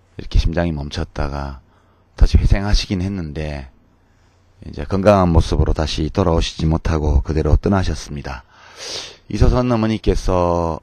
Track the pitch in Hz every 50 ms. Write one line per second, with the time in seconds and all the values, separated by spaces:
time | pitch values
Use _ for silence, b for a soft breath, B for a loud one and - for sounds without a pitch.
0 | _ _ _ - - - - - - 85 78 85 87 85 78 71 71 73 - 82
1 | 78 - - 76 73 69 71 71 71 69 69 - b b b b b b b b
2 | b b _ - - - - - - - - 98 98 104 101 - - - 104 87
3 | 90 98 101 95 82 76 69 78 78 76 73 69 67 - _ _ _ _ _ b
4 | b b b b b b b b _ _ _ _ - - - - - - 98 98
5 | 92 104 101 98 90 87 82 78 - - 82 73 69 76 - - 78 76 - -
6 | 78 73 - 101 92 87 82 82 - - - - 82 80 80 80 - - 80 76
7 | 76 76 73 - - - 76 78 73 76 76 - - 95 101 95 87 90 78 -
8 | - - 73 71 - 67 65 - - B B B B B B B B B B B
9 | B B B B B - - 104 - - 120 127 123 123 120 110 110 110 110 101
10 | - 98 90 - - 98 92 90 87 87 85 85 85 82 78 -